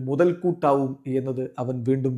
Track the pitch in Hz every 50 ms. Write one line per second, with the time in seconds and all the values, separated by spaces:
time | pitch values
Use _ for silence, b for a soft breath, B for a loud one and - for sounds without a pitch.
0 | 131 131 143 160 175 180 175 175 - 175 160 170 160 143 139 139 135 131 135 -
1 | - 135 127 135 127 131 127 127 127 - - 139 123 127 127 127 113 127 135 135
2 | 127 131 127